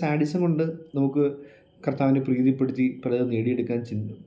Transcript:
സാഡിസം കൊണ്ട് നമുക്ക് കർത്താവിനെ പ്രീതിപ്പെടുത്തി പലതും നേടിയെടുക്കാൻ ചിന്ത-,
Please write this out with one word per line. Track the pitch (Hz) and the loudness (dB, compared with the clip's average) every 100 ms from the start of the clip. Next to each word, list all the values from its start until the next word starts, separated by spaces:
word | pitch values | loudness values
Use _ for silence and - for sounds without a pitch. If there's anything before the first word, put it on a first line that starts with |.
സാഡിസം | 160 151 147 180 175 | 0 0 0 0 0
കൊണ്ട് | 156 160 165 - 143 | 2 0 -4 -8 -2
നമുക്ക് | 139 143 143 139 - - _ _ | 0 2 0 -2 -12 -20 _ _
കർത്താവിനെ | - 135 135 135 131 | -4 0 2 2 2
പ്രീതിപ്പെടുത്തി | 127 131 131 131 127 131 - | 2 2 2 0 2 0 0
പലതും | 123 123 123 | -2 0 0
നേടിയെടുക്കാൻ | 113 123 120 113 120 117 | 0 0 0 -2 -4 -4
ചിന്ത-, | 107 107 110 | -6 -6 -10